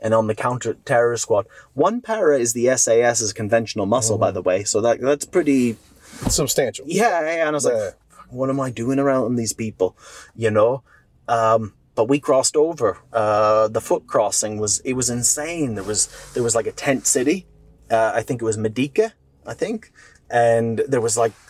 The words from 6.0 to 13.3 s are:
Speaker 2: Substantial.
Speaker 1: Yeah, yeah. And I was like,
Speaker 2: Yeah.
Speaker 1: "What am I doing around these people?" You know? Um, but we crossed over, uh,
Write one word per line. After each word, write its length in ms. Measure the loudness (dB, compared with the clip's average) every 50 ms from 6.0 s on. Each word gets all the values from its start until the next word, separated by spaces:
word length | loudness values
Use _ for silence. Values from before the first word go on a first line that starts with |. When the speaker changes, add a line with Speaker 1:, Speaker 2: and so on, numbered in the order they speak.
| -20 -20 -14 -8 -4 -2
Speaker 2:
Substantial. 580 | -2 -2 -2 0 0 0 0 -2 -4 -8 -8 -4
Speaker 1:
Yeah, 320 | 0 2 2 2 2 0
yeah. 260 | -2 -2 -2 -2 0
And 40 | 0
I 20 |
was 140 | 0 0 0
like, 80 | 0 0
Speaker 2:
Yeah. 160 | 0 -2 -4 -8 _ _ _ _ -20 -20 -14
Speaker 1:
"What 180 | -8 -4 -2 -2
am 100 | -2 -2
I 100 | -2 -4
doing 280 | -4 -4 -2 -2 0 0
around 380 | 2 2 2 2 0 0 -2
these 160 | -2 -2 -4
people?" 420 | -4 -6 -6 -6 -4 -2 -2 -2 -2 _ -20 -20 -20 -20 -20 -18 -8
You 160 | -2 -2 0
know? 320 | 2 4 4 2 2 -2 -8 _ _ _ _ _ _ _ -4 -2
Um, 460 | 0 2 4 4 2 2 0 -2 -12 _ _ _ -2
but 120 | -2 0 2
we 100 | 2 0
crossed 380 | 2 2 2 2 2 0 2
over, 420 | 2 2 2 0 0 -2 -2 -2 -2 _ _
uh, 560 | -2 0 0 2